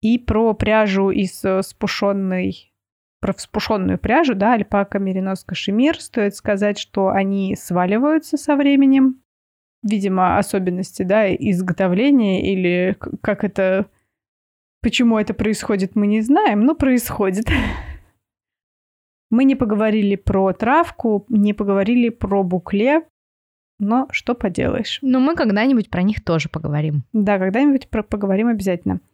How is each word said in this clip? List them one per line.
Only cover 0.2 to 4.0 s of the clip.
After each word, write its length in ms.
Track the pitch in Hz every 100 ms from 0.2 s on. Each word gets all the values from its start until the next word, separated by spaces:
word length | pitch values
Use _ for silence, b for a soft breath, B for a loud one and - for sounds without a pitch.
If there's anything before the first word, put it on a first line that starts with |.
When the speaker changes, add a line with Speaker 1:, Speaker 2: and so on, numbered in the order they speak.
Speaker 1:
про 340 | - 214 226 214
пряжу 560 | - 220 214 190 196
из, 320 | 190 190 - 196
э, 160 | 190
вспушённой, 1120 | 190 - 202 - 202 196 190 185 185 185 _ _ _ _ _ _
про 120 | 190
вспушённую 640 | 190 - - - 214 190 185